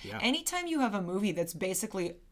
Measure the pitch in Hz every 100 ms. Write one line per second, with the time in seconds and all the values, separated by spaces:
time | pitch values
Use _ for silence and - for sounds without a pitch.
0 | 202 208 226 302 339 359 349 320 247 202
1 | 175 190 208 170 170 160 185 185 220 190
2 | 170 170 -